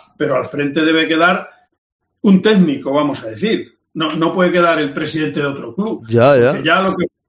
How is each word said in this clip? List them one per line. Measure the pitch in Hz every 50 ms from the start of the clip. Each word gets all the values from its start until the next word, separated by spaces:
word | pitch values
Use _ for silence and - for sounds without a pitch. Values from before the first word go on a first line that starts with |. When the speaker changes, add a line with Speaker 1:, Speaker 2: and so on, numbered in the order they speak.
| - _ _
Speaker 1:
pero | - 151 135 147
al | 127 -
frente | - - 143 143 143 139 160
debe | 156 160 160 160 160
quedar | - 165 156 170 180 190 190 - - - _ _ _ _ _ _ _ _ _ _ _ _ _
un | - 208 190 185
técnico", | 185 214 220 190 175 151 135 - - 135 139
vamos | 147 147 143 - - -
a | 110
decir. | 110 104 185 226 196 - - - _ _ _ _ -
No, | 147 160 156
no | 156 156 156 175
puede | 190 190 180 175
quedar | 175 175 175 165 165 156
el | 147 139 -
presidente | 170 156 151 - 156 156 143 - 151
de | 143
otro | 139 135 - - 117 117
club. | 190 208 226 - - 113 113
Speaker 2:
Ya, | 113 117 120 143 143 123
ya. | 120 131
Speaker 1:
Porque | 160 139 135
ya | 156 170 185
lo | 190 190 -
que, | 180 170 - _ _ _